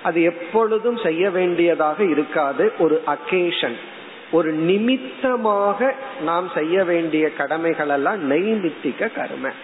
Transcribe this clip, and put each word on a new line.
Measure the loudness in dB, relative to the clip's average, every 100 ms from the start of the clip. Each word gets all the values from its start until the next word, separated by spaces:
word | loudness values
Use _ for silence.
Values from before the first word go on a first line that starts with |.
அது | 0 2
எப்பொழுதும் | 2 0 -2 0 2 0 0 -2
செய்ய | -2 0 0
வேண்டியதாக | 2 0 2 2 4 0 2
இருக்காது. | 2 2 0 0 -2 2 0 2
ஒரு | 2 2 0
அக்கேஷன், | -4 -2 0 0 -2 -4 -6 -14 -18 -18 -18 0
ஒரு | 2 2 0
நிமித்தமாக | 2 2 2 0 -2 -4 0 2 2 2 2 2 0 -2 -10 -6
நாம் | -2 -2 -2
செய்ய | -2 0 2
வேண்டிய | 4 2 2 2 0
கடமைகள் | 0 -2 0 0 0 0
எல்லாம் | 2 0 0 0
நைமித்திக | 2 2 0 -2 -4 -6 -2 -4
கர்ம. | -4 -8 -6 -8 -8